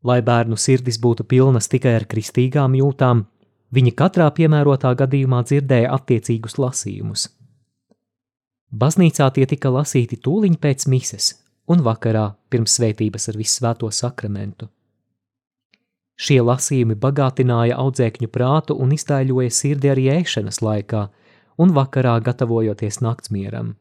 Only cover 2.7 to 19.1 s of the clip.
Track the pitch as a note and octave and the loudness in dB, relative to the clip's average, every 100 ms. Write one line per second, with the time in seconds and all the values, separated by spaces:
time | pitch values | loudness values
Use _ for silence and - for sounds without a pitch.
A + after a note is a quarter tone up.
2.7 | C3 C#3 C3+ B2+ A#2+ G#2+ _ _ _ _ | 2 0 2 2 2 0 _ _ _ _
3.7 | B2 B2 - E3 F3+ D#3 - D#3+ D3+ D3 | 2 2 4 0 4 2 4 2 4 4
4.7 | C3+ C3 B2 C3+ C#3 C3 B2 A#2+ C#3 C3+ | 2 0 0 0 2 2 0 2 0 2
5.7 | B2+ A#2+ C3+ - A#2 - A2+ A2+ - B2+ | 2 2 0 0 -2 0 -4 -4 -4 -4
6.7 | - G#2 G2 G#2+ G#2 - _ _ _ _ | -4 -8 -8 -8 -6 -8 _ _ _ _
7.7 | _ _ _ _ _ _ _ _ _ _ | _ _ _ _ _ _ _ _ _ _
8.7 | A2+ B2+ D#3+ E3+ - C#3 C3+ C3 D3 C3+ | -2 0 4 4 4 0 2 0 0 -2
9.7 | B2+ D3 C#3 A#2 A#2+ - F#3 G#3 E3 D3 | -2 0 0 -2 -4 -2 0 2 2 0
10.7 | C3 - C3 - - - - _ _ - | -2 0 0 -2 -6 -6 -6 _ _ 0
11.7 | F3 B2 A2+ A#2 A2 G#2 G2+ _ B2 A2+ | 2 2 0 0 0 -2 -6 _ -2 -2
12.7 | - A#2 G2+ G#2+ G#2+ - G#2+ G#2 - A#2 | 0 0 0 -4 -4 -10 -8 -6 -2 -2
13.7 | A#2 A2 - A#2+ - G#2 G2+ G2+ - A2+ | -2 -6 -4 -6 -6 -8 -8 -10 -12 -18
14.7 | _ _ _ _ _ _ _ _ _ _ | _ _ _ _ _ _ _ _ _ _
15.7 | _ _ _ _ _ - C#3 A#2+ C3 - | _ _ _ _ _ 0 2 4 0 -2
16.7 | C3+ A#2 G#2+ C3 C#3+ C3 B2+ B2 A#2+ A#2 | 0 0 0 -2 0 -2 0 0 2 0
17.7 | B2+ C3 C3 A#2 - A#2 B2 B2 D3+ D#3 | 0 -2 0 -2 -2 -8 -2 0 0 -2
18.7 | D3 C3 D3+ - | -2 0 -2 -2